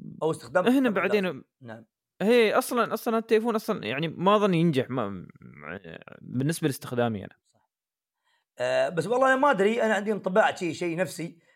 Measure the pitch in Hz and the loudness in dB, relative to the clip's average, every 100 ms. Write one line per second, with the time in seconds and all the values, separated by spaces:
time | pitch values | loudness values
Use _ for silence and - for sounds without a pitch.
0 | - - 156 156 - 180 190 269 254 185 | -16 -4 -4 -4 -2 0 2 2 2 0
1 | 185 208 185 135 - _ 120 113 - _ | 0 0 -2 -6 -14 _ -18 -18 -20 _
2 | _ - 196 240 214 - - 247 180 202 | _ -2 2 4 4 2 0 0 -2 -2
3 | 240 226 220 220 233 220 - 180 104 135 | -2 -2 2 0 2 -2 -4 -6 -4 -4
4 | 165 - 180 208 202 165 170 131 120 127 | -4 0 2 4 4 4 2 2 0 -2
5 | 101 95 - - 62 65 73 95 87 - | -4 -6 -14 -20 -20 -16 -12 -12 -14 -18
6 | - - - 123 139 165 156 131 - 123 | -20 -20 -8 -4 -2 0 -2 -4 -6 -2
7 | 120 104 98 _ _ _ _ _ _ _ | 0 -2 -10 _ _ _ _ _ _ _
8 | _ _ _ _ _ - 123 131 139 170 | _ _ _ _ _ -6 -2 0 0 -2
9 | 170 247 269 262 294 208 196 233 220 202 | -2 2 4 4 4 4 2 2 0 0
10 | 208 208 185 202 165 - 170 135 175 165 | -2 -4 0 2 2 0 -4 -4 -4 -2
11 | 160 - 160 - _ | -4 -6 -12 -14 _